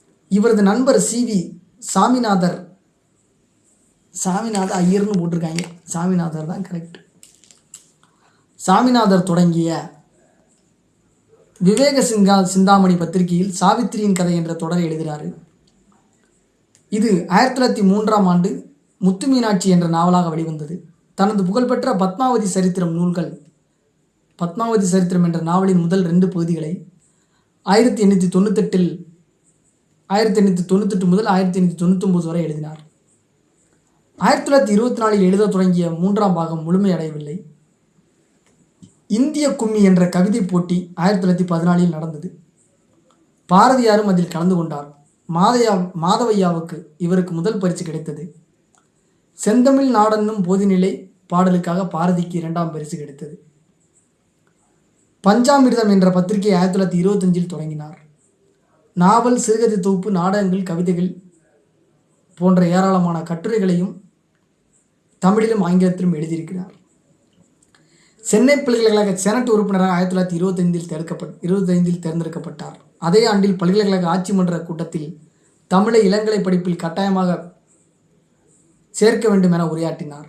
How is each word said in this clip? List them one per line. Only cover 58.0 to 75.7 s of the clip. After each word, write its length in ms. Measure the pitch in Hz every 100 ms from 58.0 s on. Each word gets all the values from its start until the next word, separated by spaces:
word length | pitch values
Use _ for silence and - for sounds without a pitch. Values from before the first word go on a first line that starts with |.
| _ _ _ _ _ _ _ _ _ -
நாவல், 420 | 180 226 240 247
சிறுகதை 400 | - 220 226 208
தொகுப்பு, 300 | 185 190 202
நாடகங்கள், 520 | 190 180 202 190 190
கவிதைகள் 480 | 185 165 180 175 180 - - _ _ _ _ _ _ _ _ _ _ -
போன்ற 240 | 175 180 175
ஏராளமான 480 | 180 190 190 175 165
கட்டுரைகளையும் 720 | 160 170 220 226 190 175 190 - - _ _ _ _ _ _ _ _ _ _ _
தமிழிலும் 420 | 180 208 220 220
ஆங்கிலத்திலும் 520 | 175 180 180 - 180 156
எழுதியிருக்கிறார். 580 | 160 165 160 185 185 - _ _ _ _ _ _ _ _ _ _ _ _ _ _
சென்னை 320 | - 208 254 285
பல்கலைக்கழக 560 | - 226 220 208 196 180
செனட் 340 | 202 247 226
உறுப்பினராக 440 | 214 196 190 185
ஆயிரத்தி 200 | 175 185
தொள்ளாயிரத்தி 260 | 185 175 170
இருபத்தைந்தில் 500 | 185 185 175 170 165
தேர்க்கப்பட்-, 480 | 156 165 165 156 -
இருபத்தைந்தில் 640 | 175 196 180 180 175 175
தேர்ந்தெடுக்கப்பட்டார். 720 | 165 165 160 - - - 143 - _ _
அதே 260 | 165 202
ஆண்டில் 320 | 233 202 196 180
பல்கலைக்கழக 520 | 180 202 202 190 175
ஆட்சி 240 | 180 180
மன்ற 300 | 196 175 170
கூட்டத்தில் 460 | - 160 165 165 147 - - _ _ _
தமிழை 340 | -